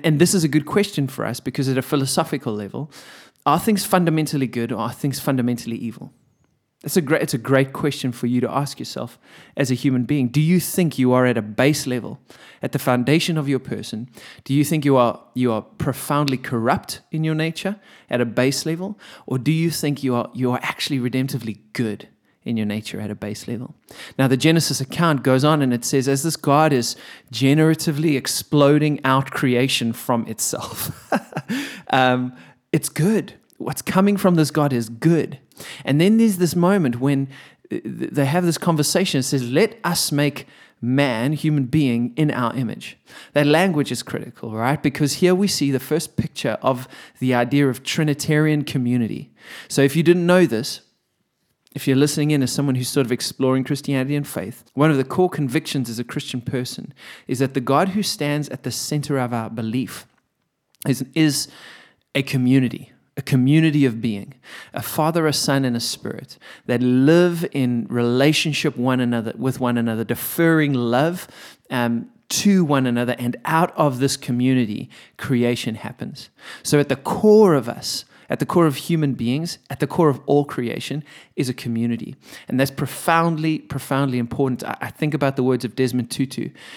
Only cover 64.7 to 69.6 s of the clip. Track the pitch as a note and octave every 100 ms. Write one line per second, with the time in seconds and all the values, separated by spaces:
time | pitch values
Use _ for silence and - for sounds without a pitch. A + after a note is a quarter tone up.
64.7 | - - - D#3 E3+ D#3 C#3 - C#3 C3
65.7 | A#2 - - - - - - - - -
66.7 | A#2+ B2+ B2+ C#3 E3+ F3 E3+ E3+ C#3 B2+
67.7 | A#2+ G2 A#2+ A#2+ B2+ C#3+ D3+ D#3+ C#3 D3+
68.7 | B2+ B2+ B2+ A#2+ A#2+ A2 - B2+ C3